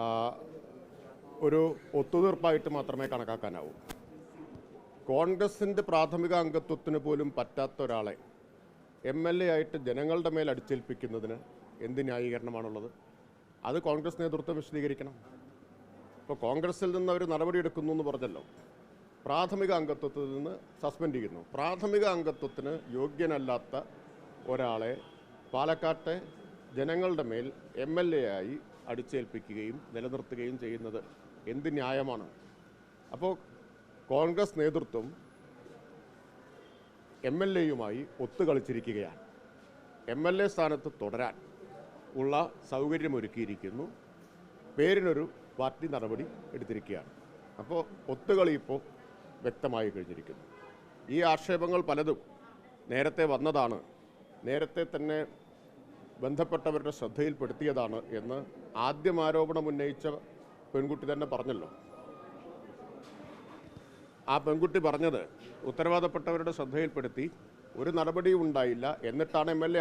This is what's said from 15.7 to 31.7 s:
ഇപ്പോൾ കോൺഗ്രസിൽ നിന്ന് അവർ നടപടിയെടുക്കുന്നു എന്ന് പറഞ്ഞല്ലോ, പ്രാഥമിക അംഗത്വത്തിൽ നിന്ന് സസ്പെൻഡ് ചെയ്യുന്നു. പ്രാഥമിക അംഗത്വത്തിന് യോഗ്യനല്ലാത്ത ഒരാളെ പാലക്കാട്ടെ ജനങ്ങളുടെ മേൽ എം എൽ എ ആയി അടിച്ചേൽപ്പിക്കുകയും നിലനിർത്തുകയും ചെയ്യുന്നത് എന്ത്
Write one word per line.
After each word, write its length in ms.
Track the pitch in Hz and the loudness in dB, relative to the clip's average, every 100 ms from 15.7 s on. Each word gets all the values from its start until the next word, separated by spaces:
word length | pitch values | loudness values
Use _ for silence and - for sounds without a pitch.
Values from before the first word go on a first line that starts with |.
| - - - - - | -20 -20 -20 -20 -16
ഇപ്പോൾ 160 | - 143 117 | -6 -2 2
കോൺഗ്രസിൽ 440 | 143 175 175 190 180 | 2 0 0 0 2
നിന്ന് 160 | 180 | 2
അവർ 100 | 175 180 | 2 2
നടപടിയെടുക്കുന്നു 580 | 156 165 180 165 - 151 | 2 2 2 0 0 0
എന്ന് 100 | 156 147 | 0 0
പറഞ്ഞല്ലോ, 320 | 135 123 78 - - - - - - - - - | -2 -4 -6 -12 -20 -20 -20 -20 -20 -20 -10 0
പ്രാഥമിക 460 | 147 180 196 190 175 | 2 2 2 4 4
അംഗത്വത്തിൽ 460 | 151 143 143 143 139 | 2 -2 -2 -2 -4
നിന്ന് 180 | 135 151 190 - - | -4 -4 -8 -12 -6
സസ്പെൻഡ് 320 | 147 - 160 | -4 0 -2
ചെയ്യുന്നു. 300 | 127 107 85 85 | 0 -4 -6 -8
പ്രാഥമിക 500 | 131 156 180 202 208 202 175 | -2 -2 0 4 6 6 4
അംഗത്വത്തിന് 580 | 160 139 139 - 135 156 123 120 | 0 -2 -4 -4 -4 -4 -4 -2
യോഗ്യനല്ലാത്ത 840 | 147 147 165 147 131 120 - 131 - - - - - - - | -2 2 2 2 0 -2 -2 -6 -8 -14 -20 -20 -20 -10 -2
ഒരാളെ 400 | 131 123 113 113 127 - - - - - | 0 2 0 -2 -4 -8 -20 -20 -20 -4
പാലക്കാട്ടെ 640 | 131 151 160 160 160 - 175 165 - - - - 127 | 0 2 2 2 0 -2 -4 -6 -16 -18 -20 -10 -2
ജനങ്ങളുടെ 480 | 143 170 185 165 123 | 0 2 2 2 0
മേൽ 160 | 113 127 - - - | -2 -4 -10 -10 -6
എം 80 | 135 165 | 0 2
എൽ 100 | 175 156 | 4 4
എ 20 | 117 | 4
ആയി 200 | 98 98 147 - - - | 0 -4 -8 -12 -14 -8
അടിച്ചേൽപ്പിക്കുകയും 880 | 120 123 135 117 113 104 107 107 135 - | -6 -4 -4 -4 -8 -8 -6 -6 -8 -10
നിലനിർത്തുകയും 600 | 117 123 135 - 120 120 127 | -8 -6 -6 -6 -6 -4 -4
ചെയ്യുന്നത് 420 | 120 117 113 110 - - - - - | -6 -6 -6 -8 -10 -16 -20 -12 -8
എന്ത് 160 | 123 151 | -4 -2